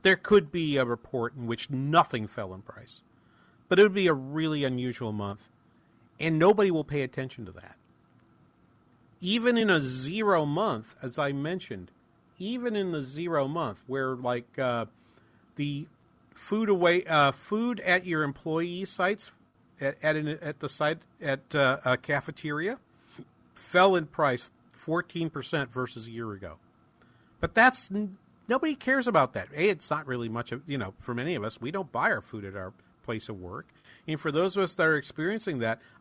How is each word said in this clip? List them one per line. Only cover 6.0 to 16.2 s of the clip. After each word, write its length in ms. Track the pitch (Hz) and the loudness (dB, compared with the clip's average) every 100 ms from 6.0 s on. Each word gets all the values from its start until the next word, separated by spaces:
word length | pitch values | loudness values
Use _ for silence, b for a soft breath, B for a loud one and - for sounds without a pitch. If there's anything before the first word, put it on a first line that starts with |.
| b - | b -4
and 200 | 160 156 | 0 6
nobody 320 | 180 208 196 | 6 6 4
will 120 | 160 | 2
pay 180 | 143 147 | -2 -4
attention 440 | 131 - 131 - 95 | -4 -6 -10 -10 -16
to 60 | |
that. 240 | - - - _ _ _ _ _ _ _ _ _ _ _ _ _ - | -16 -20 -20 _ _ _ _ _ _ _ _ _ _ _ _ _ -8
Even 360 | 180 233 240 233 | -2 0 2 4
in 120 | 214 | 4
a 120 | 165 | 2
zero 640 | 131 131 135 202 208 175 147 | 2 -4 -6 -2 2 4 2
month, 500 | 156 214 113 - - | 0 0 -2 -8 -12
as 160 | 131 139 | -8 -4
I 140 | 143 | -2
mentioned, 580 | 139 151 185 - 101 87 _ _ _ _ - | -2 -4 -6 -8 -12 -14 _ _ _ _ -12
even 380 | 196 247 240 208 | -8 -6 -4 -2
in 160 | 185 | -2
the 100 | 156 | -4
zero 460 | 131 147 170 156 135 | -6 -6 -2 0 0
month 360 | 165 135 98 - | -2 -4 -6 -6
where, 280 | 135 131 127 | -2 -2 -2
like, 440 | 123 123 120 - | -2 -4 -6 -4
uh, 260 | 127 120 107 _ b b b b b - | -2 -2 -4 _ b b b b b -6
the 320 | 147 143 156 _ _ _ | -4 -6 -10 _ _ _